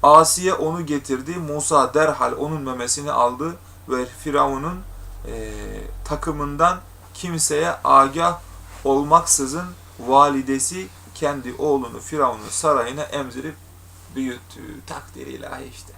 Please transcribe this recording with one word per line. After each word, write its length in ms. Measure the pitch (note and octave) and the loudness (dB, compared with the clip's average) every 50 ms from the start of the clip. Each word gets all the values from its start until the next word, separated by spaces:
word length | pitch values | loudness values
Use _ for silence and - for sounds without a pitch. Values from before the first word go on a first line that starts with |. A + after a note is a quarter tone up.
| - | 10
Asiye 520 | C#3+ D3+ D#3+ D#3+ D#3 - E3+ F3+ F#3 F#3 | 12 10 10 10 8 2 2 2 0 2
onu 320 | - D#3 D#3 E3 F3 E3+ | 2 0 -2 -2 -4 -4
getirdi. 500 | D3 D3 C#3+ C3 - C3+ B2+ C3 D3 F3 F3+ | -2 -4 -4 -2 -2 -4 -4 -4 -6 -6 -6
Musa 560 | E3 D3+ D3 D3+ C#3 - D#3+ D3 C3 B2 - | -6 -4 -4 -4 -2 4 4 4 4 4 4
derhal 380 | D3+ D#3 D#3 D3 - B2 B2 A#2+ | 2 2 2 2 0 0 -2 0
onun 300 | A#2+ C#3 D3 D#3+ D3+ C#3 | -2 -4 -4 -4 -4 -4
memesini 500 | C3 B2+ B2 A#2+ A#2+ - D3 C#3+ D3 - | -6 -6 -6 -4 -4 -4 -4 -4 -4 0
aldı 440 | A#2+ B2 A#2+ B2 B2 D3 E3 F3 - - - - - - - | 2 2 2 2 -2 -6 -6 -6 -8 -16 -20 -20 -20 -6 -4
ve 180 | B2+ B2+ B2+ | -2 -2 -2
Firavun'un, 760 | B2 - - - D#3 C#3 C#3+ C#3+ C#3 C3+ C3+ C#3+ E3 F3+ F#3 - - - - - - - - - | -6 -8 -10 -8 -2 2 2 2 2 0 -2 -4 -6 -8 -8 -10 -12 -14 -14 -14 -14 -14 -12 -12
e, 260 | - A2+ A2+ A2 G#2+ G#2+ G#2+ G#2 G#2 G2+ G2+ - - - - - | -10 -10 -10 -10 -10 -10 -10 -10 -10 -10 -12 -12 -12 -12 -12 -8
takımından 760 | - D3+ C#3+ - E3 D3+ D3 D3 C#3+ C#3+ C#3+ E3 F3 F#3 F3+ - - - - - - - | -6 -6 -4 -4 -6 -4 -4 -4 -6 0 2 2 2 2 0 -8 -18 -20 -20 -20 -20 -16
kimseye 600 | - - F3+ E3+ D#3+ D#3 - D3+ D3 D#3+ F3 D#3+ - - | -10 -8 -6 -4 -2 -2 0 0 0 0 0 -2 -2 2
agah 560 | C#3+ C3+ C3+ C3+ C#3 C3+ D#3+ E3+ F3 F3+ - - - - - - - - - - | 6 6 6 6 6 2 0 0 0 0 -2 -10 -16 -18 -18 -18 -18 -18 -4 0
olmaksızın 840 | C3+ C3+ C#3 C#3+ D3 D#3 E3+ E3+ - - - C#3 C3 C3+ E3+ F3+ F3+ F3+ - - - - - | 2 2 2 4 6 6 4 6 4 0 0 0 -2 -4 -6 -6 -8 -10 -16 -20 -20 -18 -12
validesi 880 | A#2 B2 C3 C#3 C#3+ D3 C#3+ C3+ C3 C3 C3+ C3+ C3 - F3 F#3 F#3+ F#3 - - - - - | -2 4 8 8 8 8 6 0 0 -2 -2 -2 -2 -4 -6 -8 -10 -12 -14 -20 -20 -20 -10
kendi 400 | - D#3+ C#3+ C#3+ C#3 B2 B2 B2 | -4 -4 -2 -2 -4 -8 -10 -8
oğlunu 460 | - - D3+ C#3+ C#3 B2+ A#2 A#2 A#2 | -2 0 2 2 2 0 -4 -10 -12
Firavun'un 480 | A2+ - D#3 D3+ C#3 B2+ A2+ G#2+ G#2+ G2 | -12 -8 -2 0 2 0 0 -2 -8 -8
sarayına 520 | - - - D#3 D3 C3 A#2 A#2+ C3 D3 D3+ | -6 -2 2 2 2 2 0 -2 -4 -8 -8
emzirip 520 | - - C#3+ C#3 B2+ A#2+ B2+ C3+ D#3 D3+ - - - - - - - - - - - - | -6 -6 -6 -6 -6 -10 -10 -10 -10 -12 -12 -18 -20 -20 -20 -20 -20 -20 -20 -20 -12 -8
büyüttü. 440 | C3 C3 C3 B2 B2 - - - - - - - - - | -6 -4 -4 -6 -8 -12 -20 -18 -18 -16 -16 -16 -16 -14
Takdir 400 | - C#3 - - - - - - | -14 -14 -14 -14 -16 -16 -16 -14
ilahi 380 | C#3 C3 - - - - - C3+ | -14 -12 -12 -12 -12 -12 -12 -12
işte. 280 | - - - - - - | -14 -16 -18 -20 -20 -20